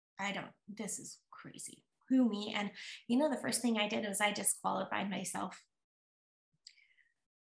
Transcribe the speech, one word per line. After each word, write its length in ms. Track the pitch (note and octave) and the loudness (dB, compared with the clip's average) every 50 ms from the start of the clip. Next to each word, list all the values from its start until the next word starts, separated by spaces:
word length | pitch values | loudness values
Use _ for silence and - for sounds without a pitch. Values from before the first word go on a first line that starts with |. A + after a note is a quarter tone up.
| _ _ _ - | _ _ _ -6
I 120 | G3 G3+ | -4 -4
don't, 200 | G3 F#3 D3 - - _ _ - G3+ | -2 -4 -6 -8 -12 _ _ -14 -10
this 260 | - G#3+ F#3 - - | -8 -6 -6 -6 -6
is 200 | - - - - _ _ | -8 -12 -16 -18 _ _
crazy. 520 | - - - - - - - - - - _ _ _ _ _ - | -20 -18 -16 -16 -14 -12 -12 -12 -14 -16 _ _ _ _ _ 4
Who, 200 | B3+ C4 B3+ A3+ | 6 6 6 6
me?" 240 | G#3 G3+ G#3 - - | 4 0 -2 -2 -2
And, 160 | G#3 G3+ G3+ - - - - - - - - | -2 -2 -4 -6 -8 -12 -12 -14 -8 -2 2
you 100 | A#3 B3+ | 4 4
know, 120 | D4+ D4+ | 4 4
the 120 | C4 - | 2 0
first 200 | - - A#3 - | -2 0 0 2
thing 160 | - A#3+ A3+ G#3+ | 2 2 4 4
I 100 | G#3 G#3 | 2 2
did 160 | A3 A#3 G#3+ G#3 | 0 0 0 0
was 140 | G3 G3 | 0 2
I 100 | G#3 G#3 | 2 2
disqualified 800 | G3+ G#3 G3 - - - - F#3+ F#3+ F#3+ F#3+ F#3+ - G#3 G3 G3+ | 2 2 2 2 2 2 0 0 0 0 -2 -2 -2 -2 -2 -2
myself. 520 | F#3+ F#3+ F#3+ E3+ - G3 G3 F#3+ - - - _ _ _ _ _ _ _ _ _ _ _ _ _ _ _ _ _ _ _ - - - _ _ _ _ _ _ _ _ _ _ _ _ _ | -2 -4 -4 -4 -4 -4 -4 -6 -6 -10 -20 _ _ _ _ _ _ _ _ _ _ _ _ _ _ _ _ _ _ _ -20 -20 -20 _ _ _ _ _ _ _ _ _ _ _ _ _